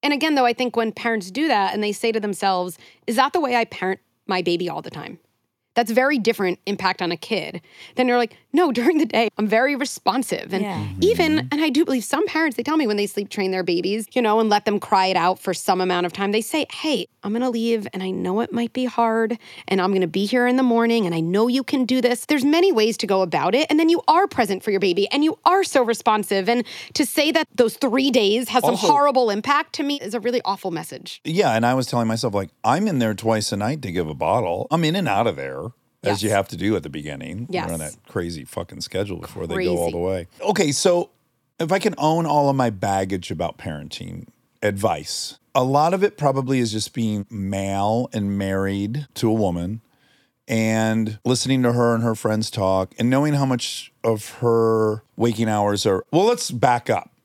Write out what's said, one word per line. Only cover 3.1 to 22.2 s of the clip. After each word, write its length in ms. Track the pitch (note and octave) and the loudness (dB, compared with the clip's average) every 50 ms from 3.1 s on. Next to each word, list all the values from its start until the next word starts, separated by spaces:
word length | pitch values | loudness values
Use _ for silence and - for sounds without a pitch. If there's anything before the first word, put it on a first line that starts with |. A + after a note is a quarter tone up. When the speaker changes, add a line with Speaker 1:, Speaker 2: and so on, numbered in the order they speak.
| A#3 | 2
Speaker 1:
that 180 | A3 C4 C#4 - | 2 2 2 2
the 60 | F#4 | -2
way 160 | D#4 B3+ B3 | 0 0 0
I 100 | A#3+ A#3 | 0 0
parent 340 | A3+ - - F#3 F#3 F#3+ - _ _ _ _ _ | -2 -6 -6 -4 -4 -4 -6 _ _ _ _ _
my 140 | - F#3 F#3 F3 | -4 -4 -2 0
baby 260 | F3+ F3 E3+ F3+ F3 | 0 0 0 -2 -4
all 120 | D#3 D#3 D#3 | -6 -8 -10
the 80 | - | -12
time?" 260 | - D#3 - - - - _ _ _ _ _ _ _ _ _ _ _ | -14 -12 -14 -14 -16 -18 _ _ _ _ _ _ _ _ _ _ _
That's 180 | A#3 A#3+ G#3 | 0 0 2
very 280 | A3+ B3 B3+ C#4 D4+ C4 | 2 4 4 4 2 2
different 400 | G3 A3 A3 - G3+ F#3 E3+ _ _ | 2 0 0 0 0 -2 -2 _ _
impact 340 | - G3+ - F#3+ F#3 F#3 - | -6 -6 -2 -2 -2 -2 -2
on 100 | F#3 E3+ | -4 -4
a 60 | F3 | -4
kid 420 | E3 - - A3+ F#3+ D#3 - - E3 _ _ - - - - _ | -6 -6 -4 -4 -4 -4 -6 -10 -12 _ _ -20 -20 -20 -12 _
than 120 | - B3+ | 0 2
you're 100 | B3 A#3+ | 2 2
like, 200 | B3 A#3+ A3+ - _ _ _ - | 2 0 -2 -4 _ _ _ 2
"No, 180 | D4 F4+ D4+ | 2 2 4
<laughs> 80 | A#3+ B3 | 2 2
during 180 | A#3 C#4+ F4 | 2 2 4
the 80 | D#4 D#4+ | 4 2
day, 220 | A3 - A3 A#3 G#3 _ | 2 2 0 0 0 _
I'm 100 | - G#3+ | -2 0
very 280 | G#3 G#3 A3 B3+ C#4+ C#4+ | 2 4 4 4 2 0
responsive." 800 | B3 - B3 - - _ G3 F#3+ C4 B3 - F#3 - - - F#3 | -2 -4 -6 -6 -2 _ 0 0 0 -2 -2 -4 -6 -4 -6 -4
And 100 | F#3+ G3+ | -4 -4
Speaker 2:
Yeah. 240 | G3+ F3+ - G#2 G2+ F#2+ F#2+ | -4 -4 -6 -6 -6 -4 0
Speaker 1:
even, 300 | D#4+ G4 A#4 - F4 D#4 D#4 | 2 2 2 2 2 2 2
Speaker 3:
Mm-hmm. 100 | D#4 G3 B2+ | 0 0 -2
Speaker 1:
and 100 | D4+ D4 | -2 0
I 80 | D#4+ D#4 | 0 2
do 140 | B3 C#4+ E4+ | 2 2 2
believe 220 | - C4+ B3+ G3+ | 2 0 -2 -2
some 200 | - - C#4+ G#4 | -2 -2 -2 -2
parents, 280 | G4 - D#4 E4 D#4 A#3 | -2 0 0 -2 0 -2
they 80 | - A#3 | -4 -4
tell 140 | - D#4+ | 0 0
me 100 | D#4 D4 | 0 2
when 80 | G#3+ G#3 | 0 0
they 120 | G3+ G3+ | 0 -2
sleep 200 | G3 - G#3 G3+ G3 | -2 -2 -6 -8 -6
train 220 | - G#3+ F#3+ F#3+ | -4 -4 -2 -2
their 120 | F#3+ F#3 F3+ | -2 -2 -2
babies, 420 | F3+ F3 F3 - F#3 G3+ A3+ G#3+ - - | 0 -2 -2 0 -2 -2 -4 -6 -4 -2
you 80 | B3+ | 0
know, 180 | A#3+ G#3 G#3+ A3 | 2 2 4 4
and 100 | A3+ A3 | 4 4
let 140 | G#3 G#3 - | 2 2 2
them 160 | A3 G#3 G3+ | 0 -2 -2
cry 280 | - - G#3+ F#3+ F#3+ | 0 2 2 2 2
it 100 | F#3+ F#3+ | 2 2
out 200 | F3+ E3 F3+ F#3+ - | 2 2 0 0 0
for 140 | - G3 F3 | -4 -6 -4
some 280 | - - - F#3 F3+ | -4 0 0 0 2
amount 240 | F#3 F#3 F3+ F3 F3 | 2 0 0 0 -2
of 80 | F3+ - | -2 -4
time, 180 | - G3 G3 | -4 -2 0
they 80 | G3+ A3 | 0 -2
say, 240 | A3 - - D#4 C#4+ - | -2 -2 -2 -4 -4 -4
"Hey, 360 | - - - D#4 C#4+ G3 F3 _ _ _ - | -8 -6 -4 -2 -2 -2 -4 _ _ _ -8
I'm 100 | G3+ G#3 | -4 -4
gonna 160 | A#3 B3 C4 | -2 -2 -2
leave 380 | A#3 A#3 A3+ A#3 A#3 A3 G3+ - | -2 -2 0 0 0 -2 -2 -8
and 100 | - F#3 F#3+ | -8 -8 -6
I 80 | F#3+ | -6
know 280 | F#3+ F#3 F3+ F3+ F#3 G#3+ | -4 -4 -4 -2 -2 -2
it 140 | A#3+ - - | -2 -2 -2
might 180 | A#3 A#3+ A3+ | -4 -4 -2
be 140 | _ B3+ B3+ | _ -4 -4
hard 520 | B3 - - A#3 A3+ A3 A3+ A3+ G#3+ A#3 A3 - - - - - | -2 0 0 0 2 2 0 0 0 -2 -6 -10 -20 -20 -16 -4
and 140 | - G3 F#3+ | -2 0 2
I'm 100 | F3 F#3+ | 2 2
gonna 160 | G3+ F#3 F#3 | 2 2 0
be 180 | E3 D#3 F#3+ G3+ | 0 0 -2 0
here 180 | G3+ B3 B3 A#3+ | 2 2 2 4
in 80 | B3 B3 | 4 4
the 60 | C4 C4 | 2 2
morning 440 | B3 A#3 A#3 A#3 A#3 A#3 A#3 G#3 | 4 4 4 4 2 2 2 0
and 60 | E3+ E3+ | 0 -2
I 40 | E3 | -2
know 280 | D#3+ E3 F3+ G3+ A3+ B3 | -2 0 2 2 2 2
you 140 | A#3+ C4+ B3+ | 2 0 0
can 200 | - - C4+ B3+ | 0 0 0 0
do 160 | G#3 B3+ C4 | 2 0 2
this." 240 | A3+ B3 B3 A#3+ | 2 0 0 -2